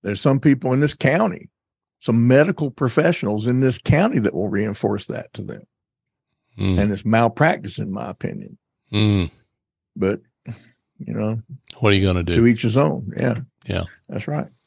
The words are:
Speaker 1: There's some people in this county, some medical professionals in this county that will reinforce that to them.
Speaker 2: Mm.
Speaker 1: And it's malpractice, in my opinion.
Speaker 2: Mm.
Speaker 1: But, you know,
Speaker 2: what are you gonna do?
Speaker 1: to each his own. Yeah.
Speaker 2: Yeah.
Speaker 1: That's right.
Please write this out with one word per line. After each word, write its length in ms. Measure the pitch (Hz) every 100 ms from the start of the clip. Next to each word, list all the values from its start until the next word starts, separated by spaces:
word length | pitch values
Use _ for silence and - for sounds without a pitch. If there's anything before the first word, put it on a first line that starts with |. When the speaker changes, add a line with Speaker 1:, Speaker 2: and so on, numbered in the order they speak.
Speaker 1:
There's 180 | 101 101
some 180 | 143 135
people 340 | 156 135 131
in 60 | 131
this 140 | 147
county, 560 | - 139 160 220 - - _ _ _ _ _
some 280 | - 117 120
medical 440 | 135 151 - 147
professionals 760 | - 131 - 160 175 107 107 113
in 120 | 127
this 180 | 131 127
county 420 | - 147 214 185
that 140 | 107
will 140 | 71 101
reinforce 580 | 101 107 98 107 101 -
that 260 | - -
to 80 | -
them. 200 | - - - _ _ _ _ _ _ _ _ 107
Speaker 2:
Mm. 220 | 98 92
Speaker 1:
And 120 | 101
it's 140 | 98 110
malpractice, 720 | 113 117 - 156 - 101 -
in 140 | 101
my 180 | 98 117
opinion. 480 | - - - - - _ _ _
Speaker 2:
Mm. 380 | - 107 101 82 - _ _ _ _ _ -
Speaker 1:
But, 260 | 95 104 _ _ -
you 680 | 113 _ _ _ _ -
know, 280 | 113 107 113 - 131 _ -
Speaker 2:
what 120 | 110
are 20 | 101
you 100 | 98
gonna 180 | 90
do? 120 | 85 87
Speaker 1:
to 120 | 117
each 140 | 110
his 160 | 113 113
own. 340 | 151 - 98 -
Yeah. 200 | 131 113 - _ -
Speaker 2:
Yeah. 180 | 92 87 - _
Speaker 1:
That's 180 | - -
right. 200 | 151 - _